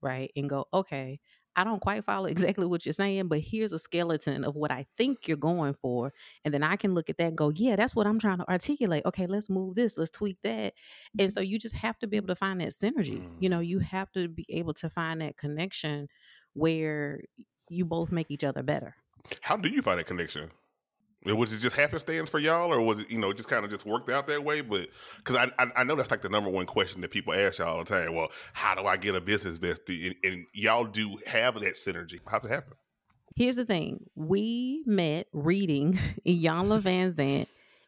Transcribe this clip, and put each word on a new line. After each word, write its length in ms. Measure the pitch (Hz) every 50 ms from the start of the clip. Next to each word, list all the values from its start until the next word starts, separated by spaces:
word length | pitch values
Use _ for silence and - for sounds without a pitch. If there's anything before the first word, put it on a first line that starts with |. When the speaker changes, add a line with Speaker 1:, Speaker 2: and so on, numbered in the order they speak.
Speaker 1:
right? 300 | - 135 131 131 135 - -
And 140 | 143 139 143
go, 180 | 139 139 - - -
"Okay, 460 | 190 190 - 156 135 131 131 135 143 - _ _ _ _ _ _
I 80 | - 185
don't 180 | 220 226 185
quite 240 | - 190 202 220 202
follow 200 | - 202 196 190 165 165
<laughs> 200 | 170 185 180 202
exactly 100 | - 180 175
what 180 | 175 170 -
you're 80 | - 156
saying, 340 | - 196 202 196 196 190 175
but 100 | 160 151
here's 320 | 151 - - 220 220 208 165
a 60 | 160
skeleton 640 | - - - 170 175 165 165 151 - 147 139 131 -
of 100 | - 143
what 160 | 151 151 147
I 140 | 139 127 139 - _ -
think 300 | 233 269 269 - - -
you're 100 | 160 147
going 360 | 139 160 175 175 156 139 139
for." 400 | - - 131 123 123 117 135 - _ - - - - _
And 80 | 151 147
then 100 | 143 147
I 120 | 156 185 196
can 160 | - 202 185
look 160 | 175 160 -
at 80 | 165 -
that 120 | 170 165
and 80 | 160 160
go, 140 | 156 147 151
"Yeah, 200 | 160 220 262 214
that's 200 | 190 220 254 -
what 120 | 233 208 202
I'm 120 | 214 226
trying 200 | 214 208 185 175
to 100 | - -
articulate. 540 | 185 180 - - 294 - 247 190 165 147 -
Okay, 220 | 180 180 - 185 175
let's 220 | 190 208 208 -
move 260 | 190 185 190 190 180
this, 220 | 196 240 220 - -
let's 140 | 160 165
tweak 260 | - - 208 202 185 - -
that." 300 | 226 226 214 214 196 - - - - - - - - - 208
And 140 | 196 190 -
so 80 | 208
you 180 | 190 190 202 226
just 160 | - 226 - -
have 200 | - 233 226 -
to 80 | - 202
be 100 | 202 208
able 100 | 196 185
to 80 | 180
find 260 | - 190 190 190 180
that 80 | 165 - -
synergy. 500 | - - 214 311 302 185 135 104 - - 85 85 -
You 80 | 185 185
know, 100 | 180 170
Speaker 2:
Mm-hmm. 40 | 170
Speaker 1:
you 160 | 170 180 190
have 320 | 175 - - 190 190 - _
to 140 | 185 175 170
be 160 | 165 165 165 -
able 240 | - 165 170 165 151
to 140 | - - 160
find 320 | - 175 165 160 165 160
that 160 | 160 147 - -
connection 720 | - 147 147 156 170 190 - - - 151 147 147 143 143 - _ _ - - - _ _ _
where 680 | - 156 160 165 160 156 156 151 151 147 143 147 - - - _ - - - _ _ _ _
you 160 | 170 175 180
both 260 | 160 170 170 170 165
make 200 | 175 170 160 -
each 120 | 147 - -
other 200 | 139 131 139 131
better. 320 | 135 147 - - - - _ _ _ _ _ _ - - -
Speaker 2:
How 160 | - - - 214
do 120 | 190 -
you 120 | 262 285
find 180 | - - 92 87
that 60 | 82
connection? 460 | - 95 87 85 78 - 76 78 80 - _ _ _ _ _ _ _ _ _ _ _ _ _ _
Was 260 | 95 107 110 120 107
it 80 | 110 107
just 160 | 113 123 -
happenstance 540 | - 147 147 - 160 - - 160 160 160 156
for 80 | - 156
y'all, 340 | 147 156 160 170 175 175
or 80 | 156 123
was 180 | 113 113 107 104
it, 100 | 107 -
you 80 | 113 113
know, 160 | 104 98 101
just 160 | 98 110 -
kinda 180 | 135 117 104 101
just 160 | 104 98 -
worked 280 | 104 107 123 131 131
out 160 | 123 139 139 147
that 160 | 147 147 143
way? 180 | 151 151 151
But, 280 | 143 117 104 95 85 - - - - - - - -
'cause 120 | - 131
I, 160 | 123 123 127 - -
I, 140 | 127 120 - 123
I 60 | 127
know 120 | 127 156
that's, 160 | 147 127 -
like, 100 | 123 101
the 80 | - 95
number 220 | 101 107 104 95
one 160 | 92 95 92 -
question 340 | - 107 98 90 - 90
that 80 | 90 -
people 240 | - 101 - 101 80
ask 240 | 95 101 95 - -
y'all 120 | 90 85
all 100 | 82 85
the 60 | 85
time. 280 | 90 104 92 85 82 82
"Well, 160 | 82 80 78 - - - - -
how 220 | - - 104 95
do 100 | 92 95
I 120 | 101 92 95
get 180 | 90 101 95
a 60 | 92
business 360 | 85 95 104 101 98 92 82 82
bestie?" 480 | 90 87 82 - - - 90 80 82 92
And, 80 | 90 - -
and 220 | 95 92 90 85 - -
y'all 320 | 101 104 110 110 120 120
do 320 | 110 101 107 110 104 95 - 104
have 300 | - - 113 117 127 113 110
that 120 | 101 98 95
synergy. 460 | - - 101 90 85 87 80 87 85 - -
How's 180 | 107 101 -
it 60 | 107
happen? 220 | 120 156 - - - _ _ _ _ _ _ _ _ _ _ _ -
Speaker 1:
Here's 200 | - 240 247 262
the 100 | 240 247
thing. 420 | 226 202 165 156 - - - - - _
We 680 | - 156 156 190 202 214 226 233 240 247 254 269 320 311
met 420 | 254 208 190 170 156 151 165 196 - -
reading 600 | 156 143 160 180 196 202 170 151 139 143 160 185
<laughs> 340 | 180 - - - - - -
Iyanla 540 | 180 170 160 165 160 170 185 202 214 220
Vanzant 680 | 196 190 185 185 185 185 170 160 139 139 139 143 - - - - - _ _ _ _